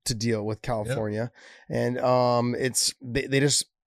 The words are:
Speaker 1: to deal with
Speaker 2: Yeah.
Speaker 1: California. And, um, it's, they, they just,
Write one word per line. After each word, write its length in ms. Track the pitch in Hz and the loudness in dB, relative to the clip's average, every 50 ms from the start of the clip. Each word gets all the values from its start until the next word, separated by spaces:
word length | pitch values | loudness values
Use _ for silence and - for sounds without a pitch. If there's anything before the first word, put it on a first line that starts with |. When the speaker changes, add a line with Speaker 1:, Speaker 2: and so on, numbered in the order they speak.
| _ | _
Speaker 1:
to 80 | - 123 | -4 -4
deal 280 | 104 113 117 117 110 104 | -2 0 0 0 0 -2
with 140 | 107 113 - | -4 -6 -6
Speaker 2:
Yeah. 60 | - | -4
Speaker 1:
California. 640 | - 117 110 107 117 127 117 107 107 104 107 120 123 - - - - - - - - | -4 -4 -4 -2 -4 -4 -4 -2 -2 -2 -4 -4 -6 -8 -16 -20 -20 -20 -20 -12 -4
And, 280 | 120 120 120 120 123 127 | -2 0 0 0 0 2
um, 540 | 131 127 127 127 123 123 120 120 120 123 120 - | 2 4 4 4 4 4 4 2 2 0 0 -2
it's, 340 | 135 127 117 - - - - - | -2 -2 -2 -2 -2 -2 -4 -6
they, 240 | 135 123 117 139 135 | -10 -4 -4 -4 -2
they 140 | 135 131 139 | 0 2 2
just, 260 | 139 147 139 - - - _ _ _ | 4 4 2 0 -2 -4 _ _ _